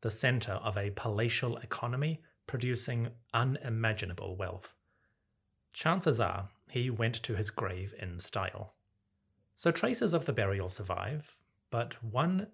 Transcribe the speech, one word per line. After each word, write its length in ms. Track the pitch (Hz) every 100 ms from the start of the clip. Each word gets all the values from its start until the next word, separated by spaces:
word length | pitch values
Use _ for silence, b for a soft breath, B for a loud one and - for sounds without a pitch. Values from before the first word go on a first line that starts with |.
the 100 | 113
center 420 | - 131 123 -
of 240 | 92 113 101
a 140 | 101
palatial 680 | 101 113 104 117 - 123 -
economy 640 | - - 120 127 151 156 b b -
producing 640 | 127 123 120 - 120 117 - _
unimaginable 1040 | 113 127 135 127 113 113 104 90 90 95 92
wealth. 380 | 92 92 - - _ _ _ _ _ _ _ _ _
Chances 480 | - 156 185 - 113
are 280 | 92 92 98 - _
he 180 | 123 127
went 280 | 117 117 117
to 180 | -
his 160 | 101 101
grave 420 | - 95 92 98 -
in 200 | 90 87
style. 540 | - 104 92 - 95 - _ _ _ _ _ _ _ -
So 160 | 170
traces 400 | - 233 247 220
of 140 | 165 139
the 60 |
burial 360 | 113 98 98 90
survive, 640 | - 92 90 104 151 - - _ _ _
but 320 | 117 120 -
one 420 | 117 117 165 185 208